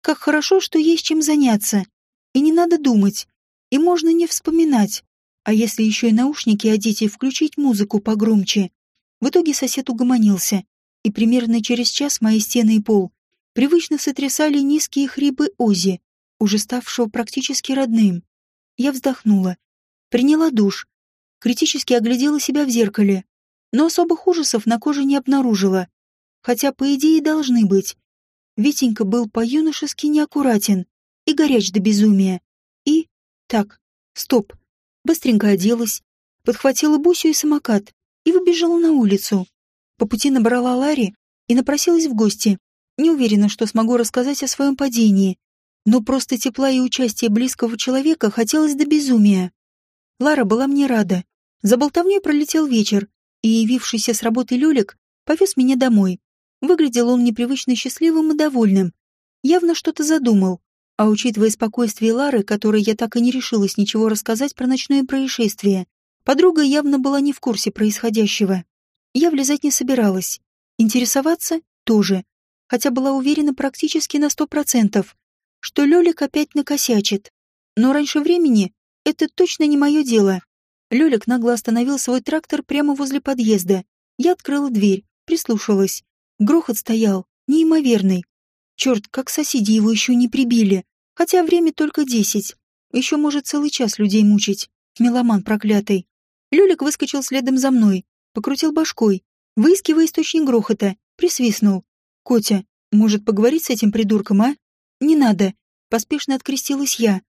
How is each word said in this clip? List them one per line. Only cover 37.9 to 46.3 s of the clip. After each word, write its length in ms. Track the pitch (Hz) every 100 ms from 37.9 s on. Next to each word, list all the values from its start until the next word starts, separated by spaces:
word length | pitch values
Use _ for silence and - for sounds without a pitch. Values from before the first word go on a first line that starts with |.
| _ _ _
и 60 | -
выбежала 460 | 359 359 339 339 339
на 140 | 330
улицу. 560 | 294 214 196 - 202 180 _ _ _ _ _
По 100 | 220
пути 220 | 226 285
набрала 460 | 262 226 247 247
Ларе 400 | 247 285 294 202 _ _ _ -
и 80 |
напросилась 520 | 240 262 285 - 339 320
в 60 |
гости. 440 | 214 214 - 214 190 _ _ _ -
Не 140 | 320
уверена, 380 | 302 240 208 202
что 160 | - 220
смогу 300 | 220 226 240
рассказать 460 | 233 254 254 285
о 40 | 269
своём 280 | - 277
падении, 600 | 269 277 233 220 196 190 185 _ _ _ _
но 160 | - 247
просто 360 | 214 262 -